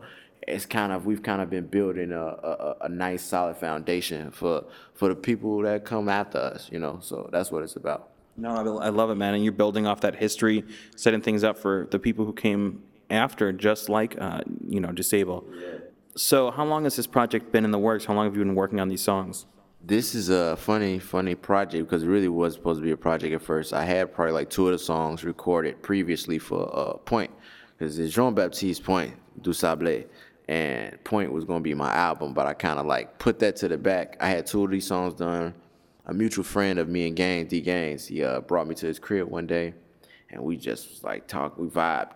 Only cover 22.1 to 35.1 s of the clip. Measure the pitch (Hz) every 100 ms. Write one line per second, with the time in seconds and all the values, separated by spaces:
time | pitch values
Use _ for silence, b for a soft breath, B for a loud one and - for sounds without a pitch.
22.1 | 101 92 85 85 80 87 80 80 78 85
23.1 | 82 80 80 - 78 76 71 85 90 92
24.1 | - 82 80 73 - 92 90 - 82 80
25.1 | 82 85 - - 85 78 - - 98 85
26.1 | 82 - 80 - 87 - - - - -
27.1 | 117 92 - B B B B 80 78 80
28.1 | 90 123 104 90 - 95 82 - 92 69
29.1 | - - - 87 82 85 78 82 64 -
30.1 | B B B - 80 76 60 52 - -
31.1 | 107 85 76 80 85 78 73 71 64 87
32.1 | 73 76 67 71 71 87 73 76 64 -
33.1 | - - - 107 - 92 78 87 92 -
34.1 | - 92 90 - 104 98 95 - 92 90